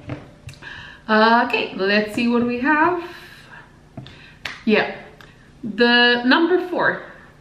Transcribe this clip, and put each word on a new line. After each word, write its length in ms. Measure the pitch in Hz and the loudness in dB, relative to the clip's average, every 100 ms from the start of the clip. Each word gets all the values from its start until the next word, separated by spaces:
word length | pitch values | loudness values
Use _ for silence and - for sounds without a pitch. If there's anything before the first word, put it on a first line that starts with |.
| - - - - - - - - - - - | -14 -14 -16 -20 -20 -18 -18 -18 -18 -10 0
Uh, 380 | 214 226 233 247 | 4 4 4 2
okay, 260 | 220 220 | -4 -6
let's 380 | - 190 208 214 | -4 0 0 -2
see 140 | - 240 | -2 0
what 160 | 240 | 0
we 140 | 240 240 | -2 -2
have. 440 | 277 302 330 349 - - - - - - - - - - - - - - - - | 0 2 2 -2 -8 -16 -20 -20 -20 -20 -20 -20 -20 -20 -20 -20 -20 -16 -16 -6
Yeah, 300 | - 202 - - - - - - - - | 0 2 0 -8 -18 -20 -20 -20 -20 -14
the 600 | 226 - 240 240 240 240 | -6 0 4 4 4 2
number 420 | 247 320 339 359 - | 2 2 2 0 -2
four, 360 | 294 143 - - - - - | -2 -2 -4 -10 -20 -20 -20